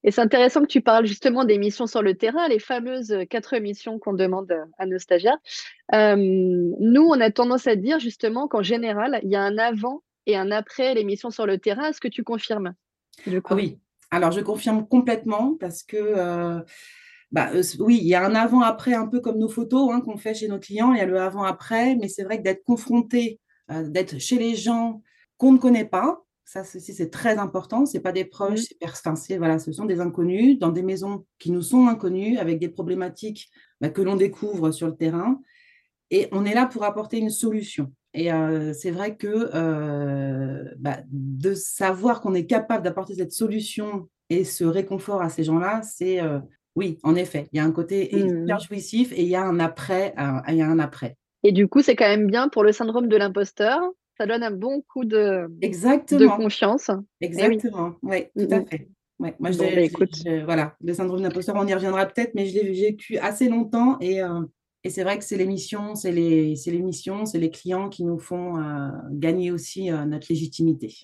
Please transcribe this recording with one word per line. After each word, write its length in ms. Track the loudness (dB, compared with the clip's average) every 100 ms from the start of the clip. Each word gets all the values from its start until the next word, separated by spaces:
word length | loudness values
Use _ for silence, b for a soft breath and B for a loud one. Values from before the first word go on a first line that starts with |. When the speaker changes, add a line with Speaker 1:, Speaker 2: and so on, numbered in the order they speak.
Speaker 1:
Et 80 | 2
c'est 80 | 4
intéressant 400 | 4 6 6 6
que 40 | 4
tu 140 | 4
parles 240 | 6 6 4
justement 380 | 2 0 2
des 140 | 4 4
missions 280 | 2 -2 -4
sur 120 | 0
le 140 | 2
terrain, 320 | 2 0 0 0
les 120 | 0
fameuses, 500 | -2 -6 -4 -6 -4
euh, 140 | -4
quatre 340 | -2 -6 -2 -4
missions 400 | -4 -8 -8 -8
qu'on 140 | -4
demande, 400 | 0 0 0 -2
euh, 120 | -4 -6 _
à 80 | -4
nos 120 | -4
stagiaires. 400 | 2 2 4 0 B B B B 0
Euh, 200 | 4 6 6
nous, 840 | 4 4 4 2 0 2 6 8
on 180 | 8 6
a 100 | 4
tendance 360 | 4 2 2 2
à 100 | 0
dire 220 | 2 0
justement 480 | -2 -4 -4 -2 -2
qu'en 140 | -2
général, 560 | 0 -2 -2 -2 -2 -2
il 60 | 0
y 60 | 0
a 60 |
un 160 | 0 0
avant 440 | 0 0 -4 -8 _ _ -2
et 100 | 0
un 140 | 0
après 440 | -2 -4 -2 0
les 100 | 0
missions 260 | 0 -4 -6
sur 160 | -4 -2
le 120 | 0
terrain. 300 | 0 -2 -4
Est-ce 120 | -4
que 80 | -8
tu 140 | -8
confirmes, 520 | -6 -6 -4 -4 -6 -10 _ _ _ _ -4
du 120 | -4
Speaker 2:
Ah 20 |
Speaker 1:
coup ? 120 | 0
Speaker 2:
oui. 240 | -2 -2 -6 _ _ _
Alors, 180 | 0 2
je 100 | 0
confirme 460 | -4 -4 0 -2 4
complètement 720 | 4 4 -2 -2 -2 0 -2
parce 240 | -6 -12
que, 140 | -8 -4
euh, 640 | -2 0 -2 -2 -4 -6 -10 B B B B B B
bah, 180 | -2 0
euh, 80 | 0
c-, 160 | -2 0
oui, 180 | 4 4
il 60 | 4
y 80 |
a 100 | 2
un 100 | 4 2
avant-après, 580 | 4 4 4 2 -2
un 140 | -2 0
peu 120 | -2
comme 180 | -2 -2
nos 100 | -2
photos, 420 | -2 0 2 2
hein, 80 | 0
qu'on 160 | -4 -8
fait 180 | -6
chez 120 | -6 -6
nos 140 | -6
clients. 320 | -8 0 2
Il 60 | 4
y 20 |
a 60 | 2
le 140 | 0
avant-après, 760 | -2 -2 -4 -4 -4 0 2 0
mais 100 | -2
c'est 140 | -8
vrai 160 | -6 -4
que 60 |
d'être 180 | -2 -2
confronté, 760 | 0 -2 2 0 2 0 0 -6 _ _ _
euh, 160 | -8 -4
d'être 300 | -2 -4 -6
chez 180 | -2 0
les 160 | 0
gens 480 | -2 -2 -2 -2 -6 b b b _
qu'on 160 | 6
ne 60 | 8
connaît 260 | 8 4
pas, 380 | 2 0 0 -2 _ _ _
ça, 140 | -14
c'est, 160 | -12 -14
c'est, 140 | -16
c'est 180 | -6 -6
très 280 | -2 0 0
important. 480 | -2 -6 -4 0 0
C'est 120 | 0
pas 140 | -4
des 120 | -4
proches, 360 | -4 -4 -2 -2
Speaker 1:
Mhm. 40 | -4
Speaker 2:
c'est 100 | -8
pers-, 140 | -12 -8
enfin, 120 | -6 -6
c'est, 200 | -4 -2
voilà, 200 | 0 0
ce 140 | -4
sont 120 | -6
des 140 | -4 -2
inconnus 580 | -2 -2 0 4 4 6
dans 100 | 2
des 120 | 0
maisons 420 | -2 -4 -6 -8 -12 _
qui 100 | -4
nous 120 | -2
sont 260 | 2 6 6
inconnues, 500 | 4 -2 -2 0 0
avec 220 | 0 -2
des 80 | -4
problématiques, 840 | -6 -4 -4 -4 -8 -12 -12 -18 b b b
bah, 80 | -6
que 120 | -2
l'on 120 | 0
découvre 560 | 2 0 0 -6 -2 -2
sur 160 | -2 -6
le 80 |
terrain. 460 | -2 -2 0 0 -2 b b b b b _ _
Et 160 | 0 0
on 140 | -2
est 100 | 0
là 120 | 2 0
pour 180 | 0
apporter 340 | -4 -4 -6 -4
une 120 | -4
solution. 640 | -2 -2 -2 -6 -6 -8 _ _
Et, 180 | -4 0
euh, 400 | 0 0 -2 -4
c'est 200 | -6 -6
vrai 240 | -4 -6 -6
que, 340 | -4 -2 -2
euh, 1120 | -2 -2 -2 -4 -4 -4 -4 -4 -4 -6 -8 -12 -8
bah, 200 | -8 -8 -10
de 420 | -8 -8 -4 -4
savoir 680 | -4 -8 -4 -2 0 -2 -2
qu'on 120 | -2
est 120 | -2 0
capable 380 | -2 0 -4
d'apporter 320 | -2 -6 -8 -8
cette 160 | -8
solution 760 | -4 -4 -4 -6 -8 -8 -8 -12 _ _
et 140 | -2
ce 200 | -2 0
réconfort 560 | 0 0 -2 -6 -4 -4
à 60 | -4
ces 140 | -2
gens-là, 380 | 0 2 0 -4
c'est, 400 | -6 -6 -2 0
euh, 160 | -2 -4 -8 b _ -4
oui, 220 | -4 -2
en 120 | 0 2
effet, 320 | 0 -6 -6
il 40 | -2
y 40 |
a 40 |
un 80 | 0
côté 360 | 0 -2 -2 0
Speaker 1:
Mhm. 320 | 0 0 -2
Speaker 2:
hyper 160 | -2 -4
jouissif 520 | -4 -12 -6 -2 0
et 100 | 0
il 60 | 0
y 60 | 0
a 60 |
un 160 | 0 0
après, 560 | 0 -4 -4 -2 -2 -2
euh, 220 | -2 -2 0
il 80 | 0
y 60 |
a 60 | 4
un 100 | 2
après. 380 | 0 -4 -12 -12 _ _
Speaker 1:
Et 100 | 4
du 160 | 6 6
coup, 140 | 6
c'est 140 | 6 6
quand 120 | 6
même 180 | 4 4
bien 200 | 2 0
pour 140 | 6
le 80 | 4
syndrome 360 | 4 0 0 4
de 80 | 4
l'imposteur. 640 | 4 0 -4 _ 2 2 -2 -6 _ _
Ça 60 | -2
donne 160 | -2
un 80 | -2
bon 320 | -4 -4 -6 -6
coup 160 | -6
de, 420 | 0 2 2 0 -4 -6
Speaker 2:
Exactement. 600 | -6 0 4 2 2 8
Speaker 1:
de 60 | 8
confiance. 600 | 8 0 2 2 2 0
Eh 40 |
oui. 80 | -4 -6 _ -6
Speaker 2:
Exactement. 640 | 2 2 2 -2 -4 -6 -6
Oui, 220 | -4 -4 -4
tout 120 | -4 0
à 100 | 0
Speaker 1:
Mhm. 60 | 0
Speaker 2:
fait. 220 | -10 -12 _ _ _
Ouais, 160 | -10 -6
moi, 120 | -4
je 80 | 0
Speaker 1:
Bon, 60 |
Speaker 2:
l'ai, 100 | 0
Speaker 1:
bah, 60 | 2
Speaker 2:
je, 40 | 2
Speaker 1:
écoute. 280 | 2 -2 -2
Speaker 2:
je, 200 | -4 -4
voilà, 300 | -2 -2 -2 _
le 120 | -6
syndrome 240 | -4 -2 -2
de 60 |
l'imposteur, 300 | -4 -4 -4 -2
on 80 | 0
y 80 |
reviendra 320 | 0 -2 0 -2
peut-être, 280 | -2 -4
mais 120 | -2 -2
je 80 |
l'ai 160 | -2 -2
vécu 460 | 0 -2 -2 -8 -6
assez 300 | -4 0 0
longtemps 500 | 2 -2 2 2 2
et, 220 | -2 -2
euh, 180 | -2 -4 -6 _ _ _
et 60 | -10
c'est 120 | -4
vrai 160 | -2 -4
que 60 |
c'est 120 | -4 -2
les 100 | -2
missions, 480 | -2 -6 -8 -8
c'est 180 | -6 -2
les, 420 | 0 4 4 2 -2
c'est 140 | -4
les 100 | -4
missions, 420 | -4 -6 -8 -6 -4
c'est 120 | -2
les 120 | -4
clients 380 | -4 -6 -6 -6
qui 160 | -6
nous 140 | -4 -4
font, 400 | -8 -10 -6 -6
euh, 300 | -6 -6 -8 -10 -10
gagner 400 | -4 -2 0 -2
aussi, 400 | -4 -8 -8 -4
euh, 140 | -4
notre 220 | -4 -6 -4
légitimité. 640 | -4 -4 -2 0 0 -6 -14